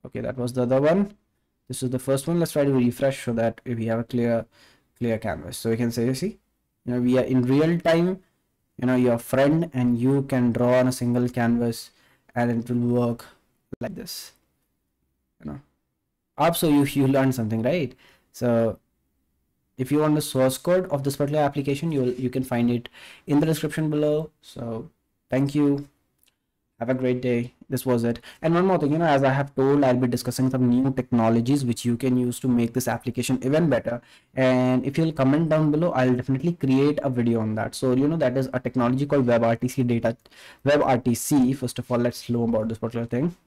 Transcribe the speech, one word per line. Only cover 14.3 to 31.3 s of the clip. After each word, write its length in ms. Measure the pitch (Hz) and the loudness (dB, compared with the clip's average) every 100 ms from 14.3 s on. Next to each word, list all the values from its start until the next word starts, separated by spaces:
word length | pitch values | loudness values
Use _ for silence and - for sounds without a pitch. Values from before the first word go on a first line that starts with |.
| _ _ _ _ _ _ _ _ _ _ _ | _ _ _ _ _ _ _ _ _ _ _
you 140 | 76 | -16
know. 80 | - _ _ _ _ _ _ _ - | -16 _ _ _ _ _ _ _ -2
Up, 180 | 160 170 | 0 2
so 120 | 165 | 2
you, 140 | 143 | 4
you 220 | 139 143 131 | 2 2 2
learned 300 | 139 131 127 | 4 2 0
something, 260 | 110 110 | -2 -2
right? 320 | 120 175 139 - _ _ _ | 0 -2 -4 -10 _ _ _
So 480 | - 123 117 113 - _ _ _ _ _ _ _ _ _ - | -4 0 2 2 -2 _ _ _ _ _ _ _ _ _ -8
if 160 | 131 | -2
you 60 | 147 | 0
want 180 | 156 151 | 2 0
the 60 | |
source 360 | - 131 131 131 | 0 0 0 0
code 300 | - 180 185 | 0 0 0
of 140 | 143 | -4
this 120 | 135 139 | -4 -2
particular 280 | 143 151 | -2 0
application, 480 | 143 147 139 139 165 | 0 -2 -4 -2 -2
you'll, 200 | 147 123 | 0 -2
you 160 | 123 127 | -2 -4
can 120 | 131 | -4
find 260 | 127 120 120 | -2 0 2
it 200 | 120 - - - - - | 0 -4 -20 -20 -20 0
in 100 | 147 | 0
the 80 | 160 | 2
description 440 | 156 156 156 156 | 0 -4 -4 -2
below. 400 | 151 151 151 160 _ | 0 0 0 -4 _
So 500 | - - 117 113 165 _ _ _ _ | -20 -12 -10 -10 -12 _ _ _ _
thank 260 | 127 139 | -2 0
you. 340 | 151 143 143 143 _ _ _ _ _ _ _ _ _ | 2 2 0 -6 _ _ _ _ _ _ _ _ _
Have 80 | 117 | -4
a 60 | |
great 260 | 127 127 123 | -2 0 -2
day. 320 | 123 120 123 _ - | -2 -2 -4 _ -8
This 160 | 131 | -6
was 200 | 131 120 | -2 0
it. 160 | 117 117 - - | 0 -4 -10 -6
And 140 | 160 | 0
one 100 | 170 | 2
more 140 | 190 180 | 2 2
thing, 140 | 147 | 0
you 40 | 156 | 0
know, 80 | |
as 180 | 170 139 | 2 4
I 60 | 135 | 2
have 200 | 139 139 | 0 -2
told, 300 | - 135 143 | 0 4 4
I'll 140 | 135 123 | 4 2
be 100 | 127 | 0
discussing 400 | 123 - 123 131 | -2 -4 -2 0
some 180 | 131 123 | 2 2
new 200 | 123 135 | 4 2
technologies 720 | 131 123 120 113 | -2 0 2 4